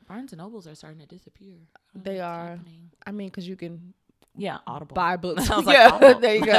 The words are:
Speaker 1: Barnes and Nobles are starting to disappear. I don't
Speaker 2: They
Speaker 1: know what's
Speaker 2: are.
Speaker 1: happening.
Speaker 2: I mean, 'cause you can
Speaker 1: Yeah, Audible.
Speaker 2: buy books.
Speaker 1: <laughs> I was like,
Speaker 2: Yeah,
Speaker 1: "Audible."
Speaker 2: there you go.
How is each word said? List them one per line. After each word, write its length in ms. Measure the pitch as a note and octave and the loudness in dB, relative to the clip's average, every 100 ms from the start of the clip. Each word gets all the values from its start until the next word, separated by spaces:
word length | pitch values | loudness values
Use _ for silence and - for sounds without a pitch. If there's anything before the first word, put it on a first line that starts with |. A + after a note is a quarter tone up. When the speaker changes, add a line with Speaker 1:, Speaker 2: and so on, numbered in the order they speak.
| - | -20
Speaker 1:
Barnes 240 | G3 C4 | -18 -18
and 60 | E3 | -20
Nobles 260 | F#3+ A3+ E3 | -20 -20 -20
are 80 | D#3 | -20
starting 240 | D#3 D#3+ | -20 -20
to 60 | C#3+ | -20
disappear. 500 | F3 - _ G3 E3+ E3 _ | -20 -20 _ -20 -20 _ _
I 40 | _ | _
don't 100 | F#3+ | -16
Speaker 2:
They 140 | F#3+ F#3+ | -12 -10
Speaker 1:
know 20 | |
what's 80 | F3 | -10
Speaker 2:
are. 200 | E3+ E3+ F3 | -10 -14 -16
Speaker 1:
happening. 340 | E3+ E3 E3+ _ - | -20 -20 -20 _ -16
Speaker 2:
I 60 | |
mean, 180 | G#3 F#3+ | -14 -14
'cause 160 | G3 F3+ | -14 -14
you 80 | F#3 | -14
can 380 | E3+ E3+ F3 _ _ _ _ - | -14 -16 -20 _ _ _ _ -12
Speaker 1:
Yeah, 220 | F#3+ C3+ - | -12 -12 -14
Audible. 260 | C3+ D3 | -16 -10
Speaker 2:
buy 240 | C#3 F3 F3+ | -6 -4 -4
books. 320 | F3+ D#3 - | -6 -6 -4
Speaker 1:
<laughs> 20 | |
I 60 | G#3 | -2
was 80 | - | 4
like, 100 | C4 | 6
Speaker 2:
Yeah, 120 | A3+ | 6
Speaker 1:
"Audible." 300 | - C#4 B3 | 8 6 8
Speaker 2:
there 140 | A#3 G#3+ | 2 0
you 100 | |
go. 80 | G#3+ | 2